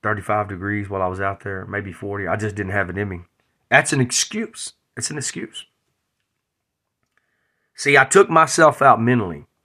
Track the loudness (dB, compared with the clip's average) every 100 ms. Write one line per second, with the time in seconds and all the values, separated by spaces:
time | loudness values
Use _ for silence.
0 | -4 -4 -2 -2 -2 -6 -6 -6 -4 -4
1 | -4 -2 -6 -6 -10 -10 -8 -8 -8 -10
2 | -8 -6 -4 -4 -4 -6 -4 -4 -4 -4
3 | -6 -8 -14 _ _ _ 0 0 2 0
4 | 0 -2 -4 -6 -8 -10 -16 -18 _ -12
5 | -10 -8 -10 -10 -12 -14 -20 _ _ _
6 | _ _ _ _ _ _ _ _ _ _
7 | _ _ _ _ _ _ _ -6 2 4
8 | 6 6 6 4 4 6 4 6 4 6
9 | 4 2 0 -8 -16 _